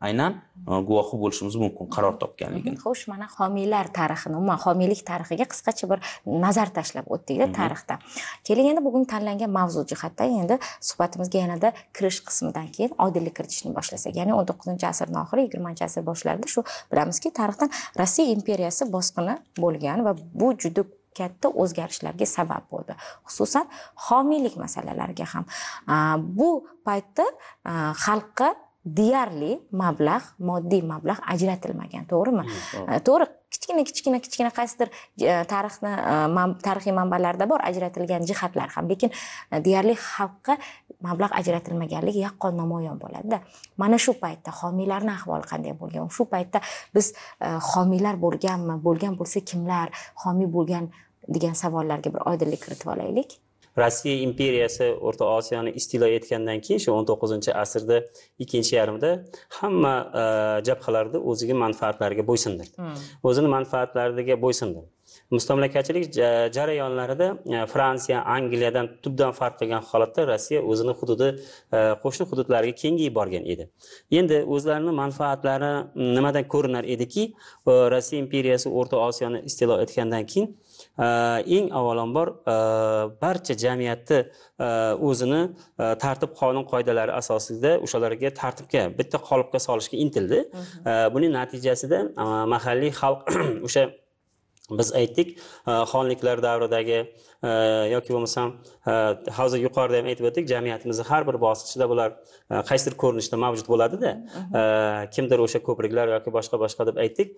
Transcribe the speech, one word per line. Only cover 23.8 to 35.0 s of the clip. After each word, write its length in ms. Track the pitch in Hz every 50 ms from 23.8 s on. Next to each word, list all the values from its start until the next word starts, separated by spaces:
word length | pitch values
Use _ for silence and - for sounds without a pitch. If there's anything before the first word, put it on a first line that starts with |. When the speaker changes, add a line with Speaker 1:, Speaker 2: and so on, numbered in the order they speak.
| - - -
Speaker 2:
homiylik 600 | - - - 233 254 269 285 311 302 269 226 185
masalalariga 680 | 175 - - - - - - - - - - 175 - -
ham. 220 | 165 - - 175 - - - - - - - -
A, 340 | - 147 156 151 156 156 160
bu 320 | 156 170 180 196 285 339 339 285 - - - _ -
paytda, 420 | 214 202 202 196 _ _ - 339 494 605 - - - - _
a, 320 | - 180 170 165 151 151 156
xalqqa 600 | - - 208 208 214 208 - - - 247 302 359 - - _ _ _ -
deyarli 720 | 180 156 165 214 220 262 269 247 214 175 147 147 160 240 330 - _
mablag', 640 | - 185 190 175 156 - 151 151 180 247 - - -
moddiy 460 | - 180 175 175 180 170 175 190 190 165
mablag' 400 | 160 156 156 160 175 208 - 339
ajratilmagan, 800 | - 202 170 180 190 185 185 - - - - - - - - 160
to'g'rimi? 400 | - 175 170 196 247 254 202 127
Speaker 3:
Hmm, 180 | 120 107 - -
to'g'ri. 220 | - - 104 95 -
Speaker 2:
A, 120 | - -
to'g'ri, 260 | - 247 269 339 320 - - - _ _
kichkina, 340 | - - - - 349 320 277
kichkina, 340 | - - - - 277 254 247
kichkina 300 | 247 - - - 247 233 233
qaysidir, 360 | - 240 226 - - 247 226 - -